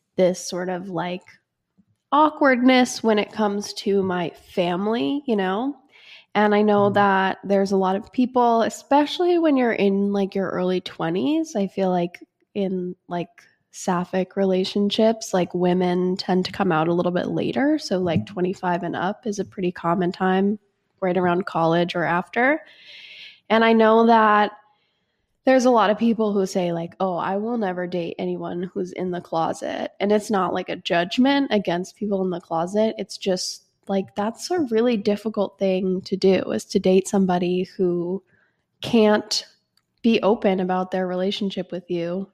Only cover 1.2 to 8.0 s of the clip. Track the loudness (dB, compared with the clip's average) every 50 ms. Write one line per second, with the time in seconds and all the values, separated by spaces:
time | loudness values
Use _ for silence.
1.2 | -12 -18 -20 _ _ _ _ _ _ _ _ _ _ _ _ _ _ _ 2 2
2.2 | 4 2 2 2 2 2 4 4 4 4 6 4 4 2 -2 -2 0 0 2 2
3.2 | 0 -2 -2 -2 -2 0 0 -4 -6 -8 -12 -6 -2 0 0 0 0 0 -2 -2
4.2 | -4 -6 -8 -12 -18 -8 -4 -2 -2 0 -2 -2 -2 -2 -2 -2 -2 -2 -4 -4
5.2 | -2 -2 -2 0 0 -2 -2 -2 -4 -6 -6 -8 _ _ _ _ -20 -20 -20 -20
6.2 | -20 _ 0 2 2 4 4 4 4 4 4 4 4 4 4 4 4 4 4 2
7.2 | 2 0 -2 -6 -4 0 0 0 2 2 2 0 2 0 0 -2